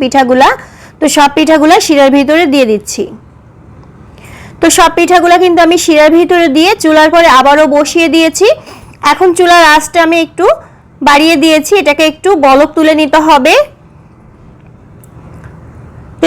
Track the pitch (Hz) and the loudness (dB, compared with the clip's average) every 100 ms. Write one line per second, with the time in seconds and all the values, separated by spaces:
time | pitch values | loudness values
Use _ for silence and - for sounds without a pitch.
0 | 254 277 254 254 285 262 - - - - | -2 -2 0 0 0 -2 -10 -20 -20 -6
1 | 302 - 285 - 311 311 311 381 - 294 | -4 0 0 0 0 0 2 0 0 0
2 | 269 277 277 311 349 277 247 208 - - | 2 2 0 0 0 0 -2 -2 -6 -10
3 | - - - - - - - - - - | -10 -14 -20 -20 -20 -20 -20 -20 -20 -20
4 | - - - - - - 330 339 330 320 | -20 -20 -20 -20 -20 -4 -2 0 0 0
5 | 339 359 339 349 370 339 330 339 349 302 | 0 0 2 2 2 2 2 0 0 2
6 | 302 330 349 359 339 269 339 427 320 311 | 2 2 0 0 0 0 0 -2 0 0
7 | 311 339 339 254 262 285 311 285 294 339 | 2 2 2 2 2 2 2 0 -2 -2
8 | 330 320 320 - 403 622 - - - - | -2 0 -2 0 -2 -2 -8 -20 -20 -8
9 | 294 302 370 339 349 349 320 302 302 349 | -4 0 0 0 0 2 2 0 -2 -2
10 | 330 330 330 - 381 659 - - _ _ | -2 -2 -4 -4 -2 -2 -8 -20 _ _
11 | 277 285 320 330 311 311 294 403 294 285 | 0 2 2 0 0 0 0 -2 -2 -2
12 | 311 302 370 392 277 269 302 320 311 311 | -4 -2 -2 0 2 2 0 0 0 0
13 | 311 311 311 294 262 440 587 - - - | 0 -2 0 0 2 0 -2 -10 -20 -20
14 | - - - - - - - - - - | -20 -20 -20 -20 -20 -20 -20 -20 -20 -20
15 | - - - - - - - - - - | -20 -20 -20 -20 -20 -20 -20 -20 -20 -20
16 | - - | -20 -4